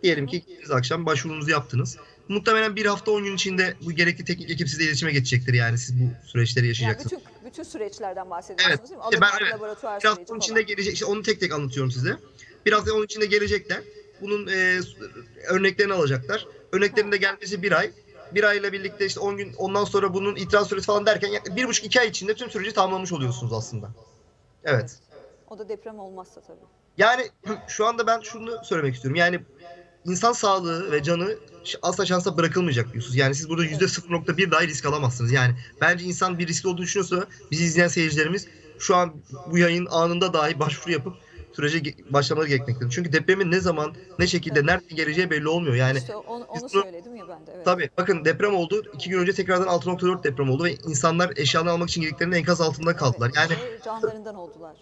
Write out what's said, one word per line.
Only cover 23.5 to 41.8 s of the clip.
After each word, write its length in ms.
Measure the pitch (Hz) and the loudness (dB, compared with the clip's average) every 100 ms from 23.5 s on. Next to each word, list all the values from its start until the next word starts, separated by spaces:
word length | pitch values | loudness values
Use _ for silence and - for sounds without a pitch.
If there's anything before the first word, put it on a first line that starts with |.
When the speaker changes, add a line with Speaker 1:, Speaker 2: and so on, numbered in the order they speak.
Speaker 1:
aslında. 380 | 110 107 113 101 - - _ _ _ _ _ | -6 -6 -10 -12 -16 -20 _ _ _ _ _
Evet. 160 | - 127 | -2 0
Speaker 2:
Evet. 180 | 110 - _ - - _ _ | -2 -10 _ -20 -20 _ _
O 100 | 208 | -18
da 100 | 208 | -12
deprem 300 | 208 226 214 | -12 -12 -16
olmazsa 420 | 190 190 185 - | -16 -16 -18 -20
tabii. 160 | _ 165 - _ _ - | _ -20 -20 _ _ 2
Speaker 1:
Yani 320 | 208 247 247 _ 196 | 4 4 -2 _ -10
<clears throat> 220 | 214 - | -10 -10
şu 180 | - 220 | -2 -2
anda 200 | 233 220 | 0 0
ben 140 | 226 | 0
şunu 440 | - 226 220 226 | -2 -12 -10 -12
söylemek 300 | - 170 143 | -4 -2 0
istiyorum. 220 | 127 135 151 | -2 -4 2
Yani 240 | 175 175 - - - - - _ | 2 2 -8 -20 -20 -20 -20 _
insan 280 | 170 180 233 | -6 0 2
sağlığı 600 | 240 214 190 170 165 190 | 2 2 2 0 -4 -2
ve 100 | 147 | -2
canı 340 | 143 170 185 214 - - | 0 0 0 -4 -10 -16
ş-, 140 | - - | -12 -4
asla 240 | 170 175 185 | -4 0 2
şansa 300 | 180 180 160 | 2 0 2
bırakılmayacak 580 | 165 175 175 123 110 | 2 2 2 2 0
bir 40 | 117 | -4
husus. 180 | 117 127 | -2 2
Yani 180 | 135 | 2
siz 140 | 139 160 | 2 -4
burada 140 | 165 | -2
Speaker 2:
Evet. 100 | 165 | -2
Speaker 1:
yüzde 160 | 151 180 | 2 0
sıfır 220 | - 170 | 0 -4
nokta 260 | 170 170 180 | -4 -2 0
bir 140 | 190 | 4
dahi 180 | 156 170 | 4 2
risk 180 | 151 147 | 0 -2
alamazsınız. 460 | 147 131 123 117 | 0 0 0 0
Yani 220 | 135 123 120 - - | 4 4 2 -4 0
bence 240 | 156 175 | 2 2
insan 340 | 180 175 190 175 | -2 0 0 0
bir 80 | 170 | -2
riskli 220 | 165 190 | 0 0
olduğunu 140 | 175 | -2
düşünüyorsa 440 | 180 202 180 180 196 - - | -2 -2 0 0 -2 -10 -6
bizi 140 | 147 | 0
izleyen 240 | 170 156 175 | 2 4 4
seyircilerimiz 580 | - 160 151 156 190 - - - - | 4 2 2 2 0 -6 -18 -20 -10
şu 180 | - 180 | 2 4
an 180 | 175 151 - 131 - | 4 -2 -16 -16 -2
bu 80 | 170 | 4
yayın 280 | 175 170 180 | 4 4 0
anında 420 | 165 170 175 185 | 2 2 2 2
dahi 280 | 165 151 156 | 2 2 2
başvuru 320 | 151 143 - | -2 -2 -2
yapıp 220 | 160 131 180 - - - | -2 -2 -12 -20 -20 -18
sürece 260 | - 147 | -4 0
ge-, 340 | 165 | 0